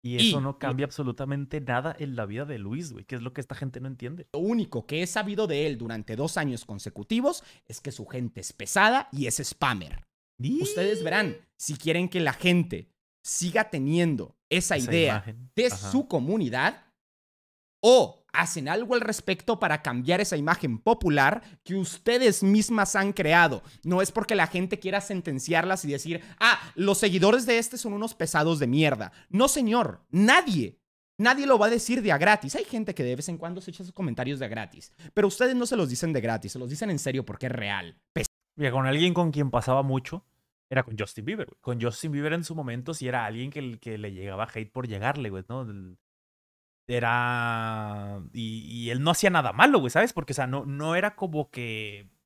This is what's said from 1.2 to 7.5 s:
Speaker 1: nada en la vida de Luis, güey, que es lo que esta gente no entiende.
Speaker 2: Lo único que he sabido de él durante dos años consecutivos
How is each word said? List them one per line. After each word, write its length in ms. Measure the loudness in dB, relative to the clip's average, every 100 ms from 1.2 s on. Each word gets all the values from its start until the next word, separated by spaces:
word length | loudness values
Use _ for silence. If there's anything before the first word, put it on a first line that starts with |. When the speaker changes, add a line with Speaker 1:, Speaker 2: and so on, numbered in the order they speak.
| -6 -6 -4 -8
Speaker 1:
nada 340 | -2 -2 -2 -6
en 180 | -8 -6
la 80 |
vida 220 | -6 -6 -8
de 120 | -8
Luis, 320 | -6 -6 -8
güey, 120 | -14
que 120 | -10 -8
es 60 |
lo 120 | -8
que 80 | -10
esta 120 | -12
gente 260 | -8 -8 -8
no 80 | -12
entiende. 400 | -10 -12 -12 -10
Speaker 2:
Lo 60 | -4
único 480 | 0 0 -2 -6 -4
que 160 | -4
he 40 | -2
sabido 400 | -4 -4 -2 0
de 200 | 0 -2
él 100 | -4
durante 400 | -6 -8 -8 -4
dos 220 | -4 -2
años 260 | -4 -4
consecutivos 800 | -8 -12 -12 -12 -4 0 0 -2 -12